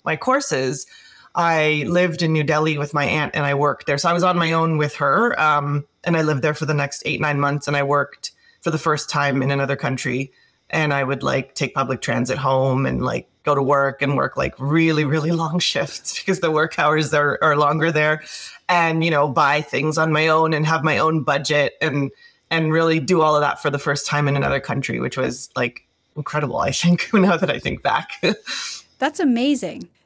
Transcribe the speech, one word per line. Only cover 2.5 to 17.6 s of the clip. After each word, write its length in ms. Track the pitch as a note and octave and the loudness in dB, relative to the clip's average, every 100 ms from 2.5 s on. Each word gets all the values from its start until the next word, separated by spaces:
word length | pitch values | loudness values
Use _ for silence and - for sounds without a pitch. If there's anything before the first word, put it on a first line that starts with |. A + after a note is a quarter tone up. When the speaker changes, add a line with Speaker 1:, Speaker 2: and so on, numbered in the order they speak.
| D3+ D#3 D3 | 2 2 -2
Speaker 1:
with 140 | C3+ | -2
my 120 | D3 | -2
aunt 320 | C#3 D3 D3 - | 0 0 -2 -2
and 100 | C#3+ | -2
I 80 | |
worked 320 | C#3 C#3+ C3+ - | 0 0 0 -2
there. 120 | C#3 | 0
So 120 | F3 | 0
I 20 | |
was 120 | F3 | 2
on 120 | F3+ F3 | 2 2
my 160 | E3 | 0
own 260 | E3 E3 D#3 | 0 0 0
with 180 | D3 - | -2 -2
her. 440 | C#3 D#3+ A#3 - | 0 2 2 2
Um, 460 | D#3 D3 C#3+ D3 C#3+ _ | 2 2 0 -4 -6 _
and 140 | F3 E3 | -2 0
I 60 | |
lived 200 | D#3 C#3+ | 2 0
there 120 | D3+ | 0
for 120 | D3+ D3+ | -2 -2
the 80 | |
next 300 | D3 C#3 - - | -2 -2 -4 -6
eight, 140 | D3 | -2
nine 180 | D3+ C#3+ | -2 0
months. 300 | C#3+ C#3+ C#3+ | 0 -2 -2
And 80 | C#3+ | -2
I 80 | |
worked 480 | C#3 C#3+ C#3 - - _ _ _ | 0 0 -2 -8 -16 _ _ _
for 100 | F3 | -4
the 60 | D#3 | -2
first 300 | E3 D3+ - | 0 -2 -2
time 340 | D3+ C#3+ C3+ | -2 0 0
in 100 | C3+ | 0
another 240 | C#3 C#3 C#3 | 0 -2 -2
country. 560 | C3+ B2+ - B2+ C#3 _ _ _ - | -4 -4 -4 -4 -6 _ _ _ -6
And 220 | D#3+ D3+ | -2 0
I 120 | C#3 | 0
would, 180 | C3 C3+ | -2 -2
like, 320 | C#3 C3 B2+ | -2 -2 -4
take 200 | - C3 | -6 -4
public 260 | C#3 C3 A#2+ | -2 -2 -4
transit 360 | - A#2 B2 C3+ | -2 -2 -2 -2
home 460 | C3+ C3+ C3+ C3 | 0 2 2 0
and, 180 | C3 B2+ | 0 -2
like, 260 | B2 A2+ - _ | -4 -4 -8 _
go 100 | - | -2
to 80 | C#3+ | 0
work 400 | C3+ C#3+ C#3 C#3 | 2 2 2 0
and 140 | C#3+ C#3+ | -2 0
work, 200 | C3+ - | -2 -2
like, 180 | C3 - | -4 -4
really, 460 | C#3 E3 D#3+ D3+ | 0 2 2 2
really 280 | C#3+ D#3 D#3 | 0 0 0
long 260 | E3 D#3+ E3+ | -2 0 -2
shifts 600 | - C3+ C#3 - - - | -2 -2 -4 -6 -10 -8
<laughs> 0 | |
because 220 | - F#3 | -4 0
the 100 | E3 | 2
work 280 | D3+ E3 - | 2 0 2
hours 340 | D3+ D#3 C#3+ | 2 2 2
are, 260 | D3 D3 - | 2 0 2
are 140 | D#3 | 2
longer 340 | D3 | 4